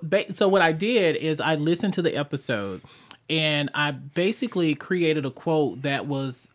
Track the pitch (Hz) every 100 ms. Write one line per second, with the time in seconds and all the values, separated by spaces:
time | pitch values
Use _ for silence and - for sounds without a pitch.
0 | 160 196 196 - 202 196 165 160 208 240
1 | 180 - 160 151 156 156 151 175 202 180
2 | 170 139 143 143 - 110 98 90 - -
3 | - - - 160 156 147 143 - 147 131
4 | 139 175 185 226 233 180 165 143 - 180
5 | 165 156 135 - 170 156 135 90 139 135
6 | 131 135 135 123 -